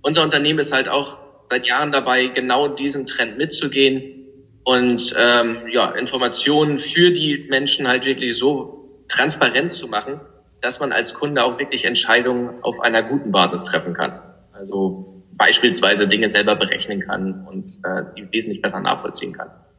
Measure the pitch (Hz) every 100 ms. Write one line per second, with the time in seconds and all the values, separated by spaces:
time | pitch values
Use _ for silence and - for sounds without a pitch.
0 | 139 160 151 151 147 156 147 135 131 143
1 | 139 - - - - 123 123 123 147 139
2 | 123 127 127 127 127 123 147 143 143 139
3 | 127 - 117 110 156 - 147 139 135 135
4 | 131 - - - - _ - 127 123 117
5 | - - 120 120 117 113 117 117 101 -
6 | 123 127 123 - - 151 151 143 - 170
7 | 175 175 151 143 143 135 139 - 135 127
8 | 135 131 127 113 131 139 117 - - -
9 | _ - 139 156 131 135 170 - 127 107
10 | 120 147 - - _ _ 120 127 143 -
11 | 117 - 147 143 120 123 139 127 - 120
12 | - 117 123 123 123 - - 120 117 113
13 | 113 135 110 95 90 90 - 82 90 85
14 | 85 - - - _ - 98 98 95 92
15 | - - - - 107 - 123 92 95 104
16 | 104 104 107 101 104 104 98 - - 101
17 | - - 95 185 - 190 - - 185 185
18 | - - - - 214 202 - - - -
19 | - - - - - - _